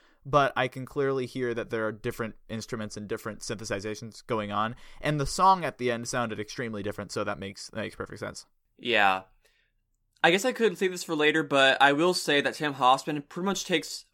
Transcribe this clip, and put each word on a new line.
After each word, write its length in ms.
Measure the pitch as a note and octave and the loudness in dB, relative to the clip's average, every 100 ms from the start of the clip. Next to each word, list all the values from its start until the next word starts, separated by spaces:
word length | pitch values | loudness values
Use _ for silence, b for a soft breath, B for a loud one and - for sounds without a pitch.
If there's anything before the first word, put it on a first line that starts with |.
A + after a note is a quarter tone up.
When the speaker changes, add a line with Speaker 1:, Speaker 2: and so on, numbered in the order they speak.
| b b C3+ | b b 0
Speaker 1:
but 280 | C#3+ C3+ - | 2 2 2
I 140 | B2+ | -2
can 160 | C3 B2+ | -4 -8
clearly 400 | C#3+ C#3 C3+ B2 | -2 0 0 -4
hear 280 | C3 B2 | -4 -2
that 160 | A#2 F#2+ | -2 -4
there 160 | A2+ G#2+ | -2 -4
are 60 | |
different 440 | G#2+ A#2+ - A2 - - | -4 -6 -4 -6 -8 -12
instruments 480 | A2 - A2+ G#2+ - | -10 -8 -8 -8 -10
and 100 | G#2 | -8
different 360 | A2 A2+ G#2 | -8 -8 -10
synthesizations 840 | - G#2+ A2 G2+ G#2+ G#2+ A2+ - - | -8 -8 -6 -6 -6 -8 -12 -14 -4
going 280 | A2+ G#2 | -4 -2
on, 240 | G#2 A2 A#2+ B B | -2 -4 -6 B B
and 180 | D3+ D3+ | -4 -2
the 60 | C#3 | -2
song 400 | - F#3 F#3+ D3+ | 2 4 4 0
at 120 | - | -4
the 140 | B2 | -4
end 160 | A#2 A#2+ | -2 -4
sounded 320 | C3 A#2 G#2 | -4 -4 -6
extremely 440 | G#2 - A#2 G#2+ | -10 -8 -8 -6
different, 280 | G2+ G2+ G2 | -6 -8 -8
so 140 | A#2 G2+ | -6 -4
that 120 | G2+ | -6
makes, 320 | G2 G2 - | -10 -12 -14
that 100 | - | -8
makes 160 | G2+ - | -8 -8
perfect 240 | F#2+ F#2+ | -12 -8
sense. 240 | G#2 - - _ _ _ | -10 -10 -18 _ _ _
Speaker 2:
Yeah. 440 | A#2+ A2 G2 F#2+ F#2+ _ _ _ _ _ _ _ _ - | 2 6 6 4 -4 _ _ _ _ _ _ _ _ 4
I 80 | E3 | 4
guess 140 | F#3 B3+ | 6 2
I 80 | |
could 240 | A#3 A3+ F3 | 2 0 2
save 140 | F#3+ | -2
this 120 | F3+ | -2
for 100 | - | -4
later, 300 | D#3 D3+ D#3 | 2 4 4
but 320 | D3 C#3 C3+ - | 2 6 6 6
I 100 | C#3 | 6
will 220 | C#3+ F3 | 6 2
say 260 | F3+ - C#3+ | 2 2 2
that 140 | C#3 | 2
Tim 220 | - D3+ C3+ | -2 -4 2
Hossman 520 | B2+ C3+ - D3+ C#3 | 4 4 2 -6 -6
pretty 180 | F3 F#3+ | -6 -4
much 200 | F#3+ - | -4 -2
takes 400 | E3 - - - | -2 -2 -14 -8